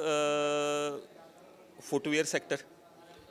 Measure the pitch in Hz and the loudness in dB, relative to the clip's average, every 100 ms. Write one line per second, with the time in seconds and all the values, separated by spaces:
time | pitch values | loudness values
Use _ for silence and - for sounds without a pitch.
0 | 156 151 147 147 147 147 147 147 147 139 | 0 2 2 2 2 2 0 0 -2 -6
1 | - - - - - - - - - 143 | -12 -20 -20 -20 -20 -20 -20 -20 -2 -2
2 | 156 151 156 151 - 143 - - - - | 2 0 2 0 -2 -4 -6 -20 -20 -20
3 | - - - | -20 -20 -20